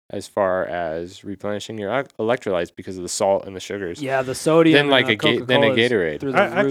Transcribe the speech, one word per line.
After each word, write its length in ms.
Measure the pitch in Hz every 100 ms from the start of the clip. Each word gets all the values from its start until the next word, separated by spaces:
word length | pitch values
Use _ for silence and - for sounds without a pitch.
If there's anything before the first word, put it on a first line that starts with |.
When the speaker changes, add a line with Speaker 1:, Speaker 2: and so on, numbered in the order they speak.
| _
Speaker 1:
as 160 | 101 -
far 380 | 110 95 92
as 580 | - 87 85 82 90 95
replenishing 540 | 101 95 104 104 - 110
your 140 | 101
ec-, 220 | 127 139 -
electrolytes 580 | 110 131 107 90 87
because 220 | - 95 92
of 60 |
the 80 | 87
salt 340 | - 98 95
and 100 | 98
the 60 | 95
sugars 420 | - 101 90 87
Speaker 2:
Yeah, 200 | 135 135
the 120 | 131
sodium 400 | 123 160 165 165
Speaker 1:
than, 140 | 147 143
like, 140 | 131
Speaker 2:
in 60 | 127
Speaker 1:
a 40 | 110
Ga-, 220 | - 120
than 220 | 123 123
a 60 | 110
Speaker 2:
Coca-Cola 80 | 104
is 140 | 120
Speaker 1:
Gatorade. 280 | 110 82 76
Speaker 2:
through 120 | 139
Speaker 3:
I, 140 | 151 196
Speaker 2:
the 80 | 170
roof. 80 | 139